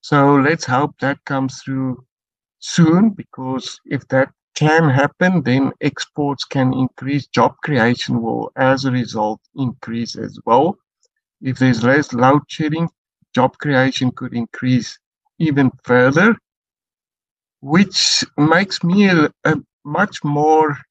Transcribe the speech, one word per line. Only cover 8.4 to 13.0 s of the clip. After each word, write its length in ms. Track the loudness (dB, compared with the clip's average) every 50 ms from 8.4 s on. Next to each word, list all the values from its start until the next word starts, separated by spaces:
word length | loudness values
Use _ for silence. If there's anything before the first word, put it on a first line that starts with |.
| -8 -10 _
as 300 | -2 0 0 0 0 -2
a 60 | -4
result, 480 | -2 -4 -4 -4 -4 -4 -4 -4 -4 -8 _ _ _
increase 600 | -6 -6 -6 -6 _ -12 -10 -8 -8 -8 -8 -10
as 240 | -12 -12 -12 -12 -12 -2
well. 320 | 2 2 4 4 2 -2 _ _ _ _ _ _ _ _ _ _ _ _ _
If 180 | -8 -8 -2 2
there's 240 | 2 2 2 2 2
less 300 | 2 2 2 0 -2 -2
load 280 | 2 2 4 4 2 0
shedding, 420 | _ -8 -6 -4 -4 -2 -2 -4 -4 _ _